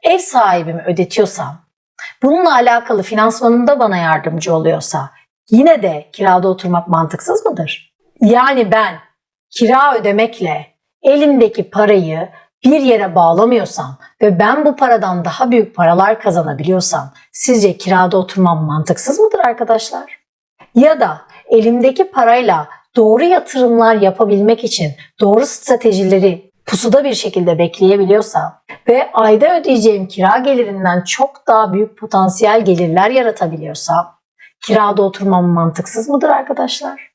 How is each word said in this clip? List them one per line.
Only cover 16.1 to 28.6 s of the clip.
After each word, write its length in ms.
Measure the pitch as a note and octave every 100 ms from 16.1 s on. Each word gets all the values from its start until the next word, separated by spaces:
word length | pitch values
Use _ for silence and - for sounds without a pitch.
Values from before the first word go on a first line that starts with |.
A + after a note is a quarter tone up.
| A3
kazanabiliyorsam, 920 | G#3+ F3 D3+ C#3 D3+ F#3 F3+ D#3 C3+ _ _
sizce 460 | - - B3 G3+ F3
kirada 380 | F3+ F#3 F#3 F#3+
oturmam 480 | F#3 F#3+ F3+ E3
mantıksız 540 | D#3 D3+ D3+ - - D4+
mıdır 200 | G#4+ G#4+
arkadaşlar? 800 | C#4 A#3 A3+ A3+ - - - - _ _ _ _ _
Ya 260 | A#3 D4 D#4
da 200 | F3 D3+ _ - -
elimdeki 600 | A#3 A3 A#3+ B3 C4 F#4+
parayla 580 | C#4+ A#3 A#3+ A#3 E3 D3 - _ -
doğru 280 | G#3+ A3+
yatırımlar 680 | E4+ F4+ - C4+ B3 A#3 A3+
yapabilmek 680 | A3 G3 F#3 A3 G3+ G#3 A3+
için 280 | A#3+ - D#3+ C#3 - _
doğru 260 | G3+ G#3+ C#4
stratejileri 1040 | - - B3 A#3 F#3+ F#3+ F#3+ G3 F3+ - _ -
pusuda 380 | G3 A3+ B3+
bir 100 | C#4+
şekilde 440 | A#3 A3 F#3 F3 E3
bekleyebiliyorsam 1040 | E3+ - F#3+ G3+ F#3+ G#3 G#3+ - - -